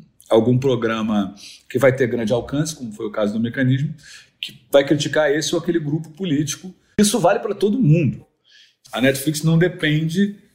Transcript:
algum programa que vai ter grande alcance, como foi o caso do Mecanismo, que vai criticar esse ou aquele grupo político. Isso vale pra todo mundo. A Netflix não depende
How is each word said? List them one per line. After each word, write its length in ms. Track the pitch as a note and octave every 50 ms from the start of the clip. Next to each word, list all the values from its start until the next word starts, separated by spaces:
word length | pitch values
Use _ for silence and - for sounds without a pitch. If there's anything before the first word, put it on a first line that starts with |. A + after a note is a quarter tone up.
| - _ _ _ _ -
algum 300 | A2+ A2+ A2 B2 B2+ B2+
programa 760 | C3+ C#3 B2 A2 A2+ A2+ A2+ A2+ A2 A2 G#2+ G#2 G2 F#2 - - - - - - _ -
que 80 | - -
vai 160 | C3+ C3+ C3
ter 120 | C3 C3+
grande 260 | A2 A#2+ A#2+ A2+ G#2+
alcance, 420 | B2+ A#2 A2+ - C#3 C#3+ D#3+ D#3+ -
como 180 | - B2+ A2+
foi 140 | G#2 G#2+ A2+
o 60 | G#2+
caso 200 | G#2 A2 G#2+ G#2
do 80 | G#2+ A2
Mecanismo, 540 | A2+ A#2 A2+ C#3+ C3 B2+ C3 C3+ D3 D#3 - - - - - - - _ _ _
que 200 | - - - - _ _
vai 120 | - C#3+ C#3
criticar 460 | - D#3+ D3 - D#3 C#3+ D#3 D3+ D3
esse 240 | C#3+ D#3 D3+ - F#3
ou 60 | E3
aquele 180 | E3 F3+ E3 E3+
grupo 320 | D#3 C#3+ D3 D#3+ D#3+ -
político. 640 | - - F#3+ F3+ - F#3 D#3 C3+ - - - F#3 - _ _ _ _ -
Isso 220 | G#3 G#3 - A3+
vale 180 | D#3+ F3 G3+ A#3
pra 160 | - G#3+ G3
todo 260 | - - G#3+ G3+ C4+
mundo. 440 | A3 D3 D#3 F3 D#3+ A2+ - - - _ _ _ _ _ _ _ _ _ _ _ - -
A 80 | - A2+
Netflix 420 | B2 C3+ C3+ - - D#3 D3+ -
não 140 | - D#3+ E3
depende 800 | D#3+ F3+ F3+ F3 - D#3+ D3+ D3+ D#3 D#3+ D#3+ E3 F#3+ G3+ G3+ G3+ - _ _